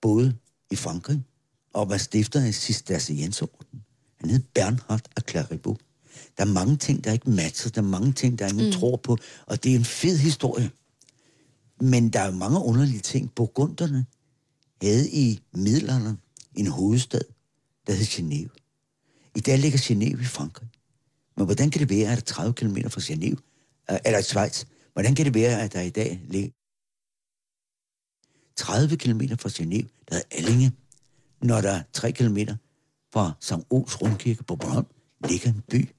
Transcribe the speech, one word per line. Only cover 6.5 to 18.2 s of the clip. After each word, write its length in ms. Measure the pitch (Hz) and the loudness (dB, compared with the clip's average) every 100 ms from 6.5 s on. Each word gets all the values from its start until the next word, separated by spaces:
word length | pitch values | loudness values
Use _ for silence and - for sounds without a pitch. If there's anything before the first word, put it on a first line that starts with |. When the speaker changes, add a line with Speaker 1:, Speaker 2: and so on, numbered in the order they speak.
| 95 98 143 | 2 2 0
Speaker 1:
ting, 280 | - 127 | 2 -2
der 80 | - | 0
ikke 180 | 110 - | -2 2
matcher, 400 | 104 80 - 120 | 0 0 -4 -6
der 100 | 113 | -2
er 60 | 101 | -2
mange 260 | 92 123 | 0 0
ting, 260 | 131 127 120 | 2 0 0
der 100 | 98 | -2
ingen 180 | 101 110 | 0 0
Speaker 2:
Mm. 60 | |
Speaker 1:
tror 240 | 92 117 123 | 2 0 -2
på, 200 | - 120 - - - | 0 -2 -2 -20 -8
og 180 | - | -4
det 80 | - | 2
er 40 | 127 | 2
en 80 | |
fed 320 | 117 - 165 175 | 2 0 0 2
historie. 520 | 147 147 131 - 123 - _ _ _ _ _ _ _ _ _ _ | 2 2 -2 0 -2 -4 _ _ _ _ _ _ _ _ _ _
Men 280 | 131 127 117 | 4 4 4
der 120 | 113 | 2
er 100 | 98 | -2
mange 280 | 92 95 165 | -2 0 0
underlige 420 | 127 117 143 113 | 2 4 4 2
ting. 340 | - 135 - | -2 -4 -4
Burgunderne 720 | - 113 - 147 170 170 139 127 _ _ _ _ _ _ _ | -2 -2 0 -2 0 -2 0 -2 _ _ _ _ _ _ _
havde 280 | 101 110 147 | 2 4 2
i 300 | 156 127 110 _ | 2 2 2 _
middelalderen 680 | 87 98 127 - 131 110 107 _ - - | -2 2 2 2 0 0 -6 _ -20 -16
en 120 | - 101 | -4 -2
hovedstad, 540 | 67 98 120 123 123 - - _ _ _ _ - | 0 2 2 2 -4 -6 -12 _ _ _ _ -4
der 60 | |
hed 140 | 101 107 | -2 -2
Genève. 420 | - | -2